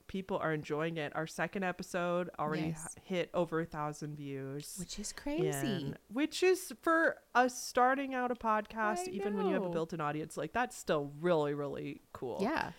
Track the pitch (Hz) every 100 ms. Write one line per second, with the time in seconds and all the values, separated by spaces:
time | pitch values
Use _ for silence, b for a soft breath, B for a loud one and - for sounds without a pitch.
0 | - 190 190 190 160 156 156 147 165 165
1 | 147 - 160 - 165 202 185 180 180 180
2 | 175 175 180 - 151 156 156 160 170 -
3 | - 180 - 180 170 160 165 156 151 147
4 | 151 147 143 135 135 143 147 - 175 -
5 | 214 - 294 311 381 - 285 180 139 -
6 | - 226 302 - 370 370 - 240 339 330
7 | 311 - - 240 254 - - 247 254 269
8 | 269 254 247 247 226 214 208 220 214 349
9 | 370 381 415 415 381 381 180 170 170 160
10 | 147 151 151 - 156 233 247 - - 156
11 | 143 143 175 160 147 143 143 139 143 -
12 | - - 127 104 208 320 -